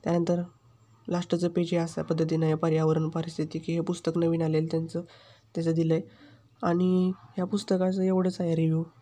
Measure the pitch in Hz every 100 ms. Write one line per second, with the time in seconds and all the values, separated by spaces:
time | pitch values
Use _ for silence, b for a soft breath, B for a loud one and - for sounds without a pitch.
0 | - 170 170 175 175 _ _ _ _ _
1 | - 175 175 175 175 170 170 175 165 165
2 | 156 165 160 160 160 156 165 160 156 160
3 | 160 165 165 - 156 160 160 165 170 170
4 | - 165 170 165 160 156 160 165 165 170
5 | 175 B B B B - 165 165 160 160
6 | - B B B B _ - 175 185 185
7 | 185 185 - - 180 208 - 190 185 190
8 | 185 185 185 180 175 165 160 160 165 -